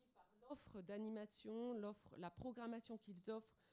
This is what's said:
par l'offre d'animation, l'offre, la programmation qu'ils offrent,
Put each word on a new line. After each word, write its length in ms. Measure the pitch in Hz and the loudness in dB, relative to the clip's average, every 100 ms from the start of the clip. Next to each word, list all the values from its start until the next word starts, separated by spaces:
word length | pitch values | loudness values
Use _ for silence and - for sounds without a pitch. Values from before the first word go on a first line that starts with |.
| - - | -20 -20
par 100 | - - | -20 -12
l'offre 400 | 247 285 - 208 | -6 -6 -4 -4
d'animation, 880 | 180 208 220 220 214 - 214 220 240 | 0 2 2 2 0 -4 0 2 4
l'offre, 400 | 233 208 208 - - | 4 2 0 -6 -4
la 120 | 175 | -4
programmation 680 | - 254 240 233 233 - 220 | 0 -2 0 0 0 -2 -4
qu'ils 320 | - 180 208 | -4 -4 0
offrent, 240 | 220 220 - - | 0 0 -14 -20